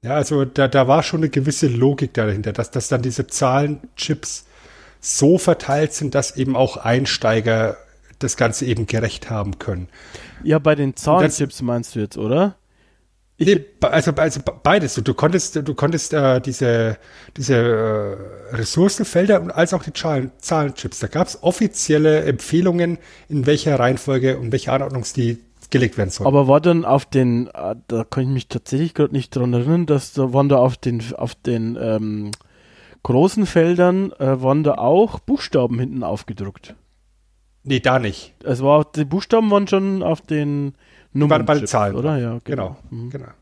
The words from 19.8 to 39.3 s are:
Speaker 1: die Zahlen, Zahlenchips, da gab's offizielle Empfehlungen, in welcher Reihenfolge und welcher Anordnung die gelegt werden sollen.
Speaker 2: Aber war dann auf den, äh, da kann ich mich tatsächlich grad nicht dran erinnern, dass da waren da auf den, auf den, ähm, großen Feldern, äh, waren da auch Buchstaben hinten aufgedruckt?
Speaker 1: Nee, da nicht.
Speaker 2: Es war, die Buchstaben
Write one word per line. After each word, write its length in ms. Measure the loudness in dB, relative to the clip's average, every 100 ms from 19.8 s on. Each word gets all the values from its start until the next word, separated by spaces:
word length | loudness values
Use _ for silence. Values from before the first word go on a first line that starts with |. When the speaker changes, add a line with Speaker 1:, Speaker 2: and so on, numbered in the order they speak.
Speaker 1:
die 100 | -6
Zahlen, 380 | -6 -2 -2 -4 -8
Zahlenchips, 640 | -4 -2 -2 -4 -10 -8
da 80 | -6
gab's 300 | -2 -4 -2
offizielle 800 | -2 0 -2 -2 0 4 4 4
Empfehlungen, 720 | 2 -4 0 0 2 2 0 -4 -10 -20 _
in 180 | -2 2
welcher 320 | 2 2 2
Reihenfolge 580 | 2 0 -2 0 0 -2
und 140 | -2
welcher 200 | -4 -2
Anordnung 300 | -2 -2 -6 -6 -2
die 220 | -2 -4 _ _ -2
gelegt 260 | 0 0 0
werden 140 | -6
sollen. 180 | -2 2
Speaker 2:
Aber 180 | 4 6
war 140 | 4
dann 240 | 4 0
auf 220 | 2 0 2
den, 420 | 0 2 0 -2
äh, 260 | -8 -8 -8 _
da 160 | -6
kann 200 | -4 -4
ich 40 | -2
mich 200 | -4 -4
tatsächlich 460 | -10 -4 -2 -2
grad 160 | 0 0
nicht 240 | 0 -4
dran 180 | -2 0
erinnern, 320 | 0 2 2 2
dass 260 | 0 0
da 200 | -4 0
waren 160 | 2 4
da 80 | 6
auf 180 | 4 2
den, 260 | -4 -4 -6 -8
auf 180 | -8
den, 420 | -6 -4 -2 -2 -4
ähm, 500 | -2 -2 -2 -6 -8 -12 _ _ _ _ -20 -18
großen 420 | 0 4 4 2 0
Feldern, 680 | 2 2 4 4 4 -2
äh, 280 | -2 -2 0
waren 200 | 2 2
da 120 | 2
auch 440 | 0 2 4 2 0
Buchstaben 640 | -4 -4 0 0 2 0
hinten 240 | -4 -4
aufgedruckt? 720 | -6 -6 -8 -12 -12 -12 -20 -20 _ _ _ _ _ _ _ _
Speaker 1:
Nee, 160 | -4 0
da 180 | 2 2
nicht. 360 | 0 -6 -14 _
Speaker 2:
Es 180 | -6 -2
war, 220 | 4 4
die 200 | 4 -2
Buchstaben 460 | -2 -2 0